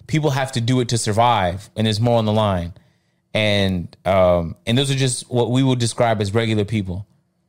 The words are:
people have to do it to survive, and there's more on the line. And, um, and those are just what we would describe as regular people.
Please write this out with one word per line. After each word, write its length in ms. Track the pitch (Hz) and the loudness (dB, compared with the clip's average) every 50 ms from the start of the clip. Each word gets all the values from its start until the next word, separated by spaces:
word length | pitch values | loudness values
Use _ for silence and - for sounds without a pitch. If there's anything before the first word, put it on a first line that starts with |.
| - | -12
people 240 | - - 156 147 151 | -4 -4 0 0 0
have 220 | 131 143 - - - | 0 -2 -4 -4 -4
to 80 | 123 | -4
do 180 | 117 117 131 127 | -2 0 0 0
it 120 | 123 117 | 0 0
to 80 | 123 110 | -2 -2
survive, 680 | - 110 101 107 117 123 117 104 95 87 87 95 - - - | -2 -2 2 2 4 4 4 2 0 -2 -4 -6 -12 -12 -6
and 100 | - 110 | -2 -2
there's 120 | 110 107 104 | -2 0 0
more 180 | 117 123 120 117 | 0 2 2 2
on 80 | 110 | 2
the 60 | 107 104 | 2 0
line. 420 | 110 107 104 95 90 85 85 - - _ _ _ _ _ _ _ _ _ _ - | 2 2 0 0 -2 -4 -8 -12 -16 _ _ _ _ _ _ _ _ _ _ -2
And, 640 | 107 107 107 101 101 98 95 92 90 82 - - - - | -2 0 2 2 2 0 0 -2 -2 -6 -8 -12 -8 -4
um, 520 | 87 95 95 92 90 90 87 85 82 - _ - | 0 2 4 4 4 4 2 0 -4 -8 _ -4
and 100 | - 117 | -2 0
those 140 | 131 143 135 | 0 0 0
are 60 | 139 | 0
just 340 | 131 135 127 120 - - - | 0 0 -2 -2 -4 -8 -6
what 200 | 123 120 120 107 123 | -2 -2 0 0 2
we 100 | 131 135 | 2 2
would 160 | 131 127 123 | 2 2 0
describe 420 | 120 113 - - 120 117 113 101 | 0 -2 0 0 0 2 2 0
as 140 | 107 101 98 | -2 -2 0
regular 300 | 117 117 110 110 107 101 | -2 0 0 0 0 -2
people. 420 | 98 113 110 98 95 87 95 104 _ _ _ _ _ _ _ _ | -2 -2 -4 -4 -4 -8 -10 -10 _ _ _ _ _ _ _ _